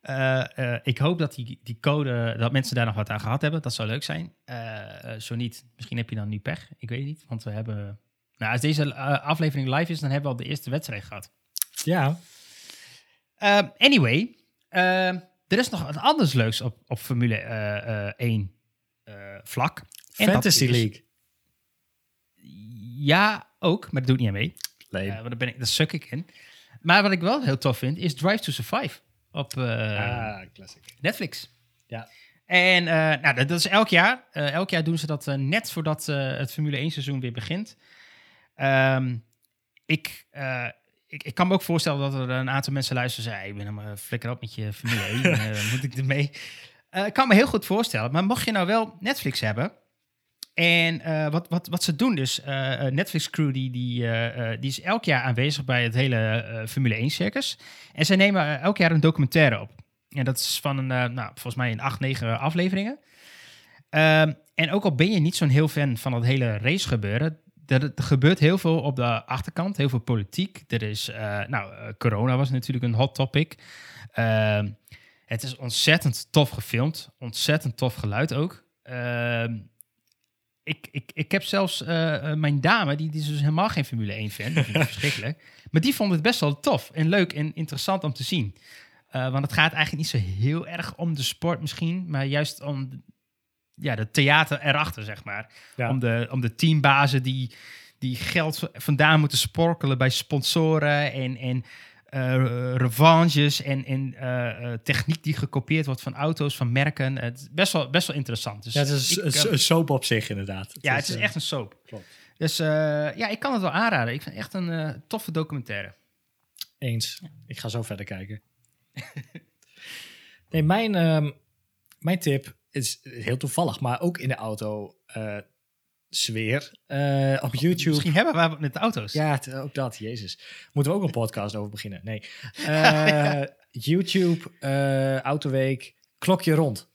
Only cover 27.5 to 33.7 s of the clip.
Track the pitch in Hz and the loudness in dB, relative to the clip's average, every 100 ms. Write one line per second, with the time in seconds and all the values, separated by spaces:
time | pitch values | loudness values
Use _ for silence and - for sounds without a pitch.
27.5 | 135 143 120 127 160 180 131 165 214 - | 0 0 0 -2 -2 -2 0 0 0 -4
28.5 | 131 117 240 226 - _ _ _ 156 139 | -6 -4 -4 -4 -10 _ _ _ -10 -8
29.5 | 131 123 113 107 104 117 120 113 101 92 | -4 -4 -2 -2 -2 -4 -4 -6 -10 -16
30.5 | - 95 - - _ 156 226 196 - - | -20 -20 -20 -20 _ -4 -4 -8 -10 -18
31.5 | _ _ _ _ 113 113 - - _ _ | _ _ _ _ -14 -14 -20 -20 _ _
32.5 | 180 180 180 170 160 156 147 151 127 139 | 4 6 6 4 2 4 4 2 2 2
33.5 | 175 170 | 0 2